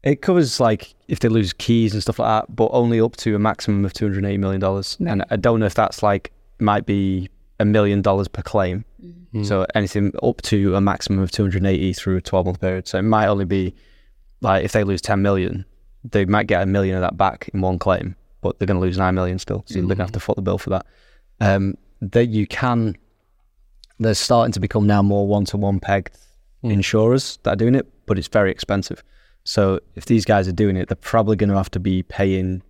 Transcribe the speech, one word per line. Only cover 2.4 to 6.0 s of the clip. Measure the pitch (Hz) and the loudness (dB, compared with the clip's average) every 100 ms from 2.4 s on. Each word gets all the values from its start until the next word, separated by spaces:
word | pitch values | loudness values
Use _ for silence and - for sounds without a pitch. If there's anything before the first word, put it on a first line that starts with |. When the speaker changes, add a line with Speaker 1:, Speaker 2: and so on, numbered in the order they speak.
| - | -2
Speaker 1:
that, | 107 | 0
but | 113 | 2
only | 127 120 113 | 2 2 2
up | 113 - | 0 0
to | - 104 | -2 0
a | |
maximum | 107 - - 101 | 0 0 -2 0
of | 98 | 0
two | - | -2
hundred | 104 98 | -4 -2
eighty | 98 98 | -2 -2
million | 98 95 | -2 0
dollars. | 95 98 95 - | 0 -2 -4 -6
Speaker 2:
Right. | 170 | -4
Speaker 1:
And | 101 - | -2 -2
I | 107 | 0
don't | 117 113 | 2 2
know | 107 | 2
if | |
that's, | - 104 - | 2 0 0